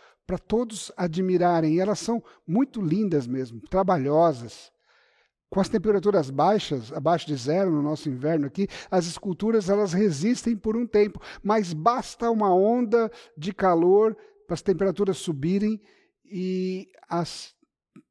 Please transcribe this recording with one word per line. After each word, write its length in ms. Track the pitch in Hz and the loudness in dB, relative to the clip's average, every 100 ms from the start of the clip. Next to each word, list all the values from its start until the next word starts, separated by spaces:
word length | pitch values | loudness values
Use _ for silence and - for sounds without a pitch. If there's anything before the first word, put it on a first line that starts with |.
| - _ - | -20 _ -10
para 120 | 180 | -8
todos 540 | - 220 240 214 - - | -2 -2 -2 -8 -14 -6
admirarem. 800 | 175 160 185 180 175 170 156 | -4 -2 0 2 4 2 2
E 60 | 165 | 2
elas 200 | 196 202 | 0 -2
são 240 | - 233 - _ - | -2 -4 -6 _ -2
muito 360 | 185 269 233 | 0 0 -2
lindas 440 | 180 190 214 156 120 | 0 0 2 0 -2
mesmo, 340 | 131 127 113 | -4 -6 -10
trabalhosas. 1120 | - 185 190 180 131 151 170 131 120 - - _ _ _ _ _ _ _ _ | -4 0 2 2 2 4 4 2 -8 -18 -20 _ _ _ _ _ _ _ _
Com 100 | 190 | -2
as 100 | 190 | 0
temperaturas 640 | 214 214 202 208 196 135 | 0 2 2 2 2 0
baixas, 600 | 139 160 214 - 139 117 | 2 2 2 0 -6 -6
abaixo 360 | 160 147 170 - | -4 0 0 0
de 80 | 143 | -4
zero 340 | 120 170 190 | -2 0 2
no 120 | 151 | 0
nosso 280 | 147 151 156 | 0 -4 -6
inverno 380 | 127 147 165 143 | -4 -2 0 -2
aqui, 200 | 185 196 - - | -2 -4 -6 -2
as 160 | 185 175 | -2 0
esculturas 640 | 160 202 170 214 226 180 | -6 -8 -4 0 0 2
elas 240 | 202 202 | 0 2
resistem 600 | 175 214 143 196 254 - 220 | 2 2 2 0 0 -2 -2
por 200 | 220 220 | -2 -2
um 120 | 240 | 0
tempo, 340 | 208 208 - - - | 2 2 0 -16 -8
mas 300 | 196 220 180 | 0 0 0
basta 580 | 156 170 254 - - 233 | 0 0 0 -4 -4 -2
uma 220 | 220 208 185 | 0 2 4
onda 560 | 202 240 240 233 220 - - - | 4 2 0 0 0 -6 -20 -12
de 160 | 160 | -10
calor 640 | 202 190 165 175 196 220 220 - _ - | 0 2 4 6 6 4 0 -12 _ -10
para 80 | 170 | -4
as 80 | |
temperaturas 540 | - 170 190 156 202 185 | -2 0 0 0 -2 -2
subirem 640 | - 147 156 196 214 214 - _ _ _ _ | -4 -4 0 0 0 -4 -10 _ _ _ _
e 640 | 190 185 185 185 185 - - - | -8 -4 -4 -4 -6 -10 -20 -6
as 460 | 170 170 - - _ _ _ _ - _ | -4 -4 -8 -16 _ _ _ _ -20 _